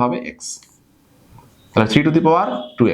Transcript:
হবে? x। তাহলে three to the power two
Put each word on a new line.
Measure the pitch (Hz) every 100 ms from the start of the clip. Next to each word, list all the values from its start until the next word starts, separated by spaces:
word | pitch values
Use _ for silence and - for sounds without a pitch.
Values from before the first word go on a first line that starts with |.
হবে? | 123 - - -
x। | - - _ _ _ _ _ _ _ - - _ _
তাহলে | - 110
three | 151 151
to | 160
the | 160
power | 165 202 - - -
two | 117